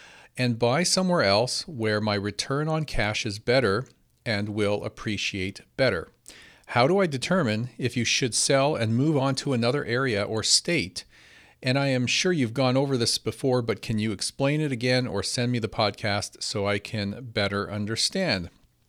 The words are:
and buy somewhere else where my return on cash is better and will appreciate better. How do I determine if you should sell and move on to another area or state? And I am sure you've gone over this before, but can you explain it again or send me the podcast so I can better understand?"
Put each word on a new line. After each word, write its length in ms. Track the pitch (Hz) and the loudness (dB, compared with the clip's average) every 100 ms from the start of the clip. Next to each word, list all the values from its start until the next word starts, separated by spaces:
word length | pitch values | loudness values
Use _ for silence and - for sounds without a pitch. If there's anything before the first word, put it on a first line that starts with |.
| - - - - | -20 -20 -14 -2
and 200 | 123 117 | 0 2
buy 240 | 120 139 | 2 2
somewhere 420 | 175 - 185 175 | 2 2 2 2
else 440 | 101 101 123 - - | 4 4 2 -2 -8
where 320 | 135 110 107 | -2 0 2
my 140 | 107 | 2
return 540 | 104 101 101 - 139 156 | 0 0 -4 -4 -2 -2
on 180 | 156 147 | -2 -2
cash 400 | - 104 110 110 | 0 0 0 -4
is 120 | 104 | -4
better 480 | - 127 113 101 135 _ _ _ | 2 4 4 2 -2 _ _ _
and 260 | - 104 104 | -4 -2 -2
will 340 | 104 101 104 | 0 0 0
appreciate 800 | 107 - 113 101 - 101 92 - - - | -4 -6 -4 -2 -4 -4 -4 -6 -10 0
better. 360 | 131 90 - _ - - - - - | 2 2 -4 _ -20 -20 -20 -20 -4
How 200 | 120 135 | 2 4
do 140 | 190 | 4
I 80 | 185 | 0
determine 640 | 135 - 185 131 107 123 - | -2 0 2 2 0 -4 -4
if 200 | 123 120 | -4 -2
you 80 | |
should 320 | 113 - 131 - | 0 0 0 0
sell 400 | - 139 139 156 | 2 4 2 2
and 200 | 110 117 | 0 2
move 200 | 151 147 | 2 2
on 180 | 135 135 | 2 0
to 160 | 139 | -2
another 320 | 123 117 143 | 0 2 0
area 380 | - 120 135 101 | 0 0 0 0
or 220 | 101 110 | 0 -2
state? 600 | - - - 170 87 - - - - - - _ | 0 0 2 -2 -2 -8 -16 -20 -20 -20 -20 _
And 160 | 131 135 | -2 0
I 120 | 139 | 0
am 180 | 127 120 | 0 0
sure 260 | - 185 | 0 0
you've 220 | 170 117 | 2 0
gone 220 | 120 131 131 | 2 2 2
over 200 | 139 131 | 2 0
this 220 | 117 - | 0 0
before, 440 | - - 135 127 | -4 -2 0 2
but 200 | 117 104 | 0 -4
can 160 | - 107 | -2 -2
you 140 | 110 | -2
explain 480 | 95 - - 139 151 | -2 -6 -2 0 2
it 100 | 151 | 0
again 380 | 120 127 127 127 | 0 0 0 0
or 160 | 101 | -2
send 260 | - - 123 | -2 -2 0
me 80 | 123 | 0
the 100 | 110 | -2
podcast 720 | - 107 - 107 101 - - | 0 0 0 -2 -2 -4 -8
so 280 | - 107 101 | -6 -2 0
I 100 | 104 | -2
can 520 | - 110 101 95 127 | -4 -6 -4 -6 -6
better 360 | 110 101 101 92 | -2 0 0 -2
understand?" 800 | 95 104 113 - 190 180 98 85 - _ _ | -4 -4 -2 -2 0 0 0 -4 -12 _ _